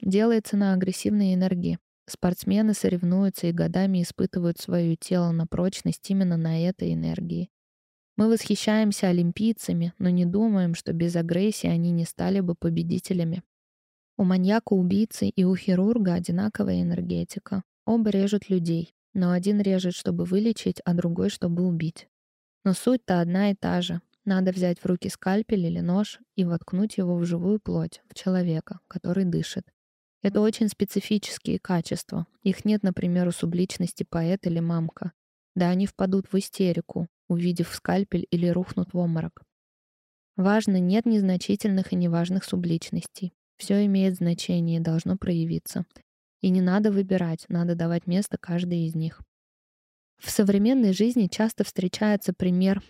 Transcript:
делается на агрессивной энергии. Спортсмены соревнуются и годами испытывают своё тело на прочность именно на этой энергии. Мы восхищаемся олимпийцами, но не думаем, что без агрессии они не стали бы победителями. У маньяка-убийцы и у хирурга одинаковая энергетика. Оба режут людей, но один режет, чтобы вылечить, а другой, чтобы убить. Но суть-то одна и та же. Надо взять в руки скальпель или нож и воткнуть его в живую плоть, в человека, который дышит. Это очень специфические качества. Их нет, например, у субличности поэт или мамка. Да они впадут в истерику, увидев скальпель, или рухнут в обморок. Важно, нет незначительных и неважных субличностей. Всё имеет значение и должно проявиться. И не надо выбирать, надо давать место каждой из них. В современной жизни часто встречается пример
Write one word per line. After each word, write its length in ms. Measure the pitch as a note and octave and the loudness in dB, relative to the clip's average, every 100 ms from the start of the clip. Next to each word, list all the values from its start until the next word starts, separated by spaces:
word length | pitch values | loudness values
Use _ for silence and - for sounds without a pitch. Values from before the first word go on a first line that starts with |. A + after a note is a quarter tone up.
делается 560 | G3 G3 A3+ A3+ - G3+ | 0 2 4 2 0 0
на 160 | G3 | 2
агрессивной 640 | F#3 F#3+ - G3+ G#3 F#3+ F#3 | 2 0 -2 0 2 2 2
энергии. 420 | F#3 F3+ F3 E3+ _ _ - | 2 0 -2 -4 _ _ -18
Спортсмены 640 | - F3+ F3 - G3+ A3 | -2 -2 -2 0 2 2
соревнуются 720 | G3+ F#3+ F3+ F3+ F#3 G3 - E3+ | 2 0 0 0 2 0 0 -4
и 60 | |
годами 500 | E3+ E3 F3+ F#3+ F#3 | 0 0 2 0 0
испытывают 580 | E3+ - F#3+ F#3 E3+ E3+ | -2 -2 -2 0 -2 -2
своё 360 | - F3 E3+ D#3+ | -2 0 0 -2
тело 340 | - F3+ E3+ | 0 0 2
на 160 | E3 E3 | 0 -2
прочность 640 | E3+ F3+ - E3+ - - | -2 -2 -2 -6 -6 -2
именно 280 | G3 F3+ E3 | 0 2 0
на 220 | D#3+ D#3+ | 0 0
этой 320 | F3 - E3+ | 0 -2 -4
энергии. 600 | E3 E3 F3 E3+ E3+ F3+ _ _ _ _ _ _ - | -2 -2 -4 -4 -6 -6 _ _ _ _ _ _ 0
Мы 100 | A3 | 2
восхищаемся 800 | A3+ - G3+ - G#3+ G#3+ - F#3+ | 2 0 -2 2 2 2 2 2
олимпийцами, 880 | F3 F3 - A3 A3 - F3 E3+ - | 2 0 0 -2 -2 -2 -2 -2 -2
но 100 | F3+ | 0
не 160 | F3+ F3 | 2 2
думаем, 480 | G3 A3+ G3 F3 | 2 2 2 0
что 180 | E3 - | -2 -4
без 240 | E3 E3+ E3+ | -2 0 0
агрессии 520 | E3 E3+ G#3+ - F3 | 0 0 0 0 0
они 240 | E3+ F3 | 0 2
не 120 | E3+ | 0
стали 380 | E3 - F3+ G3 | -2 -4 -2 0
бы 140 | F3 E3+ | 0 -2
победителями. 880 | E3+ E3 E3 F#3 - F3+ E3 F3+ - _ _ _ _ _ _ - | -2 -2 -2 -4 -2 -2 -2 -4 -10 _ _ _ _ _ _ -2
У 60 | |
маньяка-убийцы 1040 | F#3 F#3 F#3 A3 - G3 F3+ G3 A3+ - G3+ | 2 4 2 2 2 2 2 2 0 -2 -4
и 140 | - | 2
у 120 | F#3 F#3 | 2 2
хирурга 580 | - F3+ G3+ A#3+ F#3 | 2 2 2 2 2
одинаковая 680 | F3 F3 F3 G#3+ - G3 F3+ | 0 -2 -2 -2 -2 -2 0
энергетика. 840 | F3 F3 F3 F3 F3 - - G3 - _ - | 0 -2 -2 -4 -4 -8 -8 -8 -8 _ -2
Оба 240 | A#3 G#3+ | 0 2
режут 400 | G3 G3 G3+ - | 2 2 0 0
людей, 440 | F#3 E3+ E3 E3 _ _ | 0 0 -2 -4 _ _
но 180 | F#3+ F3+ | -2 2
один 300 | F3+ G3 G#3 | 2 2 2
режет, 320 | G3 F#3 F3+ | 2 2 0
чтобы 320 | - G3 F3 F3 | -4 -4 -2 0
вылечить, 560 | F#3+ A3+ G#3+ F#3 - | 2 0 0 -2 -4
а 100 | - | -2
другой, 360 | E3+ E3+ F3 G3 | 0 0 0 -2
чтобы 340 | - F3 E3+ | -2 -2 0
убить. 440 | F3+ E3 D#3+ - - _ _ _ _ _ | 0 0 -2 -6 -20 _ _ _ _ _
Но 100 | G3 | -2
суть-то 480 | F3+ A#3+ B3+ - F3+ | 0 2 0 2 0
одна 300 | E3+ F#3 G3+ | 2 2 2
и 40 | G3 | 0
та 260 | F3 F3+ | -2 -2
же. 200 | F3 E3+ _ _ G3+ | -2 -6 _ _ -2
Надо 260 | F#3+ F#3 | 2 2
взять 280 | F#3 F3+ F3 | 2 0 0
в 60 | F#3 | -2
руки 240 | F3+ F#3+ | -2 -2
скальпель 560 | - F#3+ G3+ A3 G3+ E3+ | -6 -2 -2 0 0 0
или 140 | E3+ | -2
нож 400 | E3+ F#3+ G#3 - _ - | 0 0 0 -6 _ -2
и 100 | F3 | 0
воткнуть 520 | E3 - F#3 G#3+ - | 0 -4 -2 -2 0
его 200 | F3+ F3 | 0 0
в 80 | F3 | 0
живую 340 | E3+ F3+ G#3+ | 0 0 0
плоть, 420 | - E3+ E3 - _ | 0 -4 -4 -8 _
в 40 | |
человека, 680 | - F#3+ F#3 F3+ D#3+ - F#3 _ | -8 -2 0 0 -2 -4 -16 _
который 380 | - F3 F#3+ F#3 | -8 -4 0 0
дышит. 400 | E3 - - - _ _ _ _ _ | 0 -2 -8 -12 _ _ _ _ _
Это 180 | G3+ G3+ | 0 2
очень 300 | G#3+ - G#3+ | 2 2 -2
специфические 920 | - G3+ G3 - G#3+ - - - F#3 | 0 -2 -2 0 -2 -2 -8 -4 -4
качества. 680 | - F3 - - - - E3 _ | -2 -2 -2 -6 -6 -8 -8 _
Их 220 | G3 F#3 | -2 -2
нет, 200 | G#3 G#3+ | 0 2
например, 440 | F#3+ - F3+ F3 F3+ | 0 0 0 2 0
у 40 | |
субличности 760 | - E3+ F3 F#3 - F3 - - | 0 -2 0 -2 -2 -6 -4 -6
поэт 380 | E3 E3 G3 F3 | -2 0 0 -2
или 120 | E3 | -2
мамка. 520 | E3 E3+ E3 - F3 _ _ _ _ F#3 | 0 -2 -2 -6 -12 _ _ _ _ 0
Да 140 | F3 | 2
они 160 | F3+ G3 | 2 -2
впадут 460 | - F#3+ G3 - | -2 0 0 0
в 60 | F#3+ | -4
истерику, 720 | - - F#3 E3+ - F3+ E3+ _ - | -4 -2 0 0 -4 -8 -8 _ -4
увидев 480 | F3 F3+ F3 E3+ - | 0 0 0 -4 -4
скальпель, 500 | - F#3 G3 F3 - | -2 0 0 -4 -2
или 160 | E3+ F3 | 0 2
рухнут 460 | F3 F#3 - F3 | 0 -2 -4 -4
в 40 | F3 | -2
обморок. 460 | E3+ E3 E3 - _ _ _ _ _ _ _ _ _ - | 0 -2 -4 -10 _ _ _ _ _ _ _ _ _ 0
Важно, 420 | F#3 A3 G#3+ F#3 | 2 4 4 2
нет 260 | F3+ G#3+ A#3 | 4 2 4
незначительных 840 | G#3+ F#3+ F3+ - G#3 G#3 F#3+ F#3 | 2 2 0 0 -2 2 0 0
и 60 | F3+ | 0
неважных 480 | F3 E3+ F3 F#3 - | 2 2 0 -2 -2
субличностей. 880 | F#3 E3+ E3 - F3 - - F#3 _ _ _ | -4 -2 -2 -2 -8 -8 -10 -12 _ _ _
Всё 280 | - G3+ G#3 | 0 2 4
имеет 300 | G3 F#3+ F3+ | 4 2 2
значение 600 | F3 E3+ - F3 E3 E3 | 0 -2 -2 0 0 0
и 60 | |
должно 340 | E3 D#3+ F#3 F#3 | 0 -2 0 -2
проявиться. 680 | - E3+ E3 E3 - F#3 - - _ _ _ _ | 0 -2 0 -4 -6 -8 -8 -14 _ _ _ _
И 100 | F#3+ | 2
не 120 | F#3 | 4
надо 300 | F3+ G3 G#3+ | 4 4 2
выбирать, 540 | G3+ F#3+ F#3+ E3+ D#3+ - | 2 0 0 0 -4 -4
надо 260 | E3+ F3 E3+ | -2 0 0
давать 320 | E3 E3+ - | 0 -2 0
место 300 | F3+ G#3+ - | -2 -2 -6
каждой 480 | - E3+ F3+ E3+ D#3+ | -4 -4 -2 -2 -2
из 100 | D#3+ | -2
них. 260 | D#3+ - - _ _ _ _ _ _ _ _ _ | -4 -8 -20 _ _ _ _ _ _ _ _ _
В 120 | - | -6
современной 640 | - G3+ G3+ A3 C4+ G#3 | 0 2 4 4 4 2
жизни 340 | F#3 A3+ A#3+ F#3 | 2 2 2 -2
часто 380 | - A3 - G3+ | 0 -2 -2 -6
встречается 680 | - F#3 - G#3+ G3+ - | -2 -4 -2 0 0 -2
пример 480 | F3+ F#3 F3+ F#3+ G3 - | -4 -2 2 2 0 -2